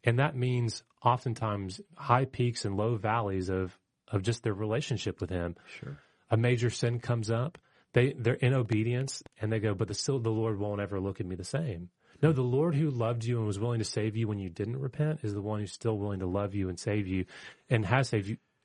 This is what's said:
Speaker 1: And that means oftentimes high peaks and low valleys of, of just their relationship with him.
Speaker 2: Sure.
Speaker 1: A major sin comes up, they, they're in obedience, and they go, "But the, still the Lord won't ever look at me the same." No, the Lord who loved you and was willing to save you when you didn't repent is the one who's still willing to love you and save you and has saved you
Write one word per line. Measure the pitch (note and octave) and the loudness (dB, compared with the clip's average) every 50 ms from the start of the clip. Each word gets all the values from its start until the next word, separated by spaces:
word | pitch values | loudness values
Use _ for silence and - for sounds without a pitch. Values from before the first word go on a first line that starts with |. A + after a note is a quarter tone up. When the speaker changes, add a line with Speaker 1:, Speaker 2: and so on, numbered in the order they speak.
| - | 2
Speaker 1:
And | A#2+ A#2 A#2+ | 2 4 4
that | C#3 D3+ C#3+ | 2 2 0
means | B2+ B2 B2+ B2 B2 A#2+ A2+ - - - _ _ - | 0 0 0 0 0 0 -2 -4 -6 -12 _ _ 0
oftentimes | - A#2+ B2 B2+ - B2+ A2+ - A#2 A2 G#2 G2+ G2 F#2+ F#2+ - - _ - | 2 4 4 4 2 -4 -4 -2 -2 -2 -2 -2 -4 -6 -8 -10 -14 _ -16
high | - - - A#2+ B2+ C3+ | -4 2 4 4 4 4
peaks | C3 - - B2 A#2+ A2+ - - | 2 0 0 0 0 0 -2 -2
and | G#2 G2 | -2 0
low | G2 G#2+ A2+ A#2+ | 0 0 0 0
valleys | G#2+ F#2 G#2+ A2 A#2 A2 G2+ F#2+ F#2+ F#2 F#2 | 0 0 0 0 0 0 0 0 -2 0 0
of, | F#2+ F#2 F#2 F2 - _ _ _ _ _ _ - | 0 0 -2 -2 -6 _ _ _ _ _ _ -2
of | - G2+ | -2 0
just | F#2+ A2+ A2+ - | 0 0 -2 0
their | - A2+ | -2 -4
relationship | G2+ F#2+ A2 G#2+ A2 C3 D3+ - B2 G2 - G#2+ F2+ - | -2 -2 -2 -2 -2 -2 0 -2 -2 -2 -2 -4 -4 -4
with | G2 F2 | -4 -2
him. | F#2 F2+ E2+ F2 E2+ - - - - - | -2 0 -2 -2 -4 -8 -14 -20 -18 -14
Speaker 2:
Sure. | - - - - - _ _ _ _ - | -12 -12 -14 -14 -18 _ _ _ _ 2
Speaker 1:
A | A#2 | 2
major | A2 A2+ B2 B2+ A#2 A#2+ A#2 | 4 4 4 4 4 2 0
sin | - - - A#2+ A#2+ A#2+ | 0 0 0 0 0 -2
comes | - - B2 A#2 G#2+ G#2 | -2 -2 -2 0 0 0
up, | A2+ A#2 B2+ D#3+ - - _ _ _ _ _ _ - | 0 0 -2 -4 -6 -12 _ _ _ _ _ _ 4
they, | B2 B2 C#3 - - | 4 4 4 2 0
they're | A2 A2+ - | 0 0 2
in | - - B2 | 4 4 4
obedience, | C3+ C3 A#2+ G#2+ A2+ G#2+ A2 A#2 A#2+ B2 C3+ C3+ - - - - _ - | 4 4 2 2 2 2 2 2 0 -2 -2 -4 -6 -10 -14 -16 _ -4
and | A2 G#2+ | -2 -2
they | A2 A2 | 0 0
go, | G#2 A2 G2+ | 2 0 0
"But | F#2 A2 - | 0 -2 -2
the, | G2+ | -4
still | - - - - C3+ | -4 -2 0 0 0
the | A2+ A2+ | 0 0
Lord | A2 A2 A2+ A2+ G#2+ G2 | 0 0 0 0 0 -2
won't | G2+ G#2 G#2 G2+ | -2 -2 -2 -2
ever | G2+ F#2 G2+ F#2+ | -4 -2 -2 -2
look | F#2 G2 F#2 - | -2 -2 -2 -4
at | G2 | -6
me | F2+ F#2 | -6 -6
the | F2 F#2+ | -8 -6
same." | - - C#3 E3 C#3 F#2 E2+ F2 F2+ _ _ _ _ - - | -4 -4 -2 -2 -2 -4 -6 -10 -12 _ _ _ _ -2 2
No, | - D#3 | 4 4
the | D#3+ C3 | 4 4
Lord | B2+ B2 B2 C3+ D#3 F3 D3+ | 2 2 2 2 2 2 2
who | C#3 E3 D3+ | 2 2 2
loved | C3 A#2 A2+ A2+ B2 A#2 A2 | 2 0 0 0 0 -2 -2
you | A#2 B2 A#2 | -2 0 0
and | A2 | 0
was | G#2+ G2 G2 | 0 -2 -2
willing | A2 A#2+ A#2+ A2+ | -2 0 0 -2
to | G#2+ | -2
save | - - A2+ G#2+ A2 G#2 | -2 -2 -2 -2 0 0
you | A2+ A2+ G#2 | 0 0 0
when | G#2+ G2+ | -2 -2
you | F#2+ F2+ | -4 -6
didn't | E2 - G2+ G#2+ A#2+ C3+ | -6 -6 -6 -4 -4 -4
repent | C#3 C3+ - - D3+ D#3 D#3 - - | -6 -4 -2 -2 -2 0 -2 -2 -4
is | G#2+ G2+ | -4 -4
the | G#2 | -4
one | G2 G#2+ G#2+ G#2 | -4 -4 -4 -4
who's | G#2 F#2+ | -4 -6
still | - - - A2+ A2 G2+ | -8 -4 -2 -2 0 0
willing | G2+ G#2 G2+ F#2 | -2 -2 -2 -2
to | F#2+ | -2
love | F#2 F2+ G2+ G2+ G2 F#2+ | 0 0 0 0 0 -2
you | G2+ F#2+ F#2 | -2 -2 -2
and | F2+ E2+ | -4 -4
save | - G#2+ G#2 G#2+ G2+ | -2 0 0 0 0
you | F#2 F#2+ F#2+ F2+ - - - - - - _ _ - | 0 0 -2 -2 -4 -8 -18 -18 -20 -20 _ _ 0
and | B2+ A2 G#2 | 2 2 4
has | E2+ A#2+ C3+ C3+ - | 4 4 4 4 4
saved | - G#2+ F#2+ G2 | 0 0 0 -2
you | A2+ - _ _ _ _ | -6 -8 _ _ _ _